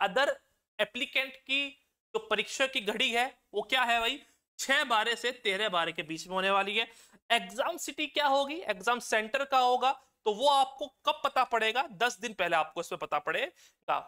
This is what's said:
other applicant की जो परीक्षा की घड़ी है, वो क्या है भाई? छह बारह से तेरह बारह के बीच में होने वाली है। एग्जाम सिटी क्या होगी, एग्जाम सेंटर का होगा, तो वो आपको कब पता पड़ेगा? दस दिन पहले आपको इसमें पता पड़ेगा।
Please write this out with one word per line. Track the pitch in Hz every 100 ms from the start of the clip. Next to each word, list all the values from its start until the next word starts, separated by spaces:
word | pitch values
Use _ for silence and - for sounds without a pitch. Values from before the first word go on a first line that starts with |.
other | 196 208 294 269 _ _ _ -
applicant | 214 247 277 269 269 -
की | - 269 277 - _ _ _ 214
जो |
परीक्षा | 214 214 208 - 269
की | 262
घड़ी | 202 233 247
है, | 233 262 - _
वो | 202
क्या | 220 262
है | 240 233
भाई? | 233 277 - _ _ -
छह | - 277
बारह | 285 220 220 226
से | 240
तेरह | 247 202 190 214
बारह | 175 165
के | 165
बीच | 156 160 175
में | 185
होने | 190
वाली | 196 196 208
है। | 233 - - _ -
एग्जाम | 233 190 214 311 349
सिटी | - 285 294
क्या | 302 294
होगी, | 277 277 330
एग्जाम | - 190 202 240
सेंटर | - 226 220 269 277
का | 262
होगा, | 247 247 254 262 _ _ 220
तो |
वो | 208 285
आपको | 277 269 - 285
कब | _ 294 302
पता | 277 262
पड़ेगा? | 247 233 220 240 311
दस | 180 233 -
दिन | 226
पहले | 202 175 165
आपको | 151 175
इसमें | 170 170
पता | 151 147
पड़ेगा। | 156 175 320 - - _ - 139